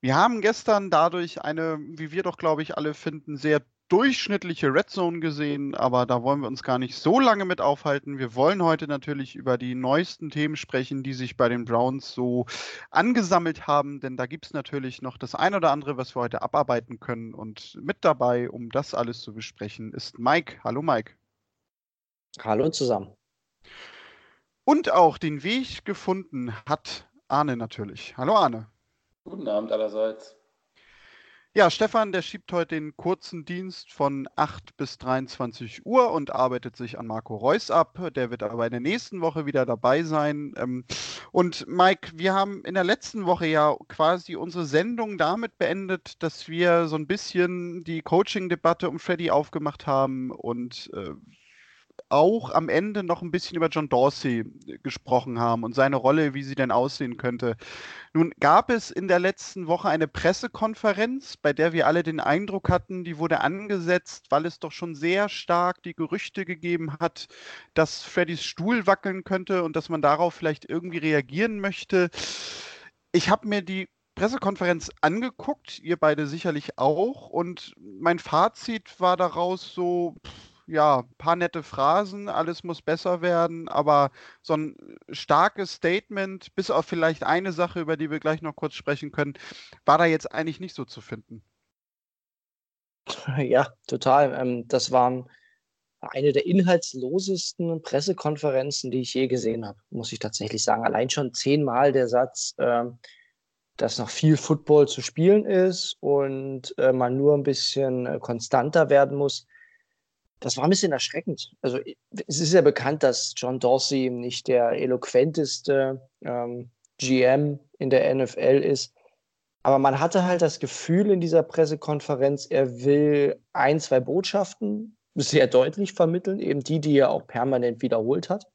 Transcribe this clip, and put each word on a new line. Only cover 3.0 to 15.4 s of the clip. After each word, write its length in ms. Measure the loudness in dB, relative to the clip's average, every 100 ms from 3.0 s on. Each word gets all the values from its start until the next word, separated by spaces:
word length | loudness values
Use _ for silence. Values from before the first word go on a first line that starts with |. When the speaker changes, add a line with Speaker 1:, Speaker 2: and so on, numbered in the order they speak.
| -8 -8 -10 -4
Speaker 1:
sehr 240 | 2 2 _ _ _
durchschnittliche 800 | 4 6 2 -2 -4 -4 -2 2
Red 220 | 2 0
Zone 320 | -2 -2 -2
gesehen, 540 | -4 -4 -4 -4 -4 -2
aber 300 | 0 2 2
da 160 | 0
wollen 180 | 0 -2
wir 80 | -4
uns 120 | -8
gar 160 | -2 -2
nicht 200 | -2 -2
so 240 | 2 4
lange 240 | 4 2 0
mit 160 | 0
aufhalten. 560 | 0 0 -2 -2 -4 -8
Wir 180 | -6 2
wollen 260 | 4 4
heute 280 | 2 0 -2
natürlich 480 | -6 -6 -8 -8 -8
über 200 | -2 -2
die 180 | -2 -4
neuesten 540 | 0 0 0 -8 -8
Themen 280 | -4 -4 -4
sprechen, 460 | -4 -4 -4 -6
die 100 | -6
sich 240 | -8 -8 0
bei 100 | 0
den 160 | 0
Browns 480 | 0 0 0 -2 -10
so 340 | -4 -2 -2 -4 -8 -14 -16 -4
angesammelt 760 | 0 2 2 2 2 0 -6 0
haben, 360 | 0 0 -8
denn 160 | -10 -8
da 80 | -8
gibt's 260 | -8 -10
natürlich 500 | -10 -8 -8 -8 -10
noch 160 | -14 -12
das 180 | -10
ein 200 | -2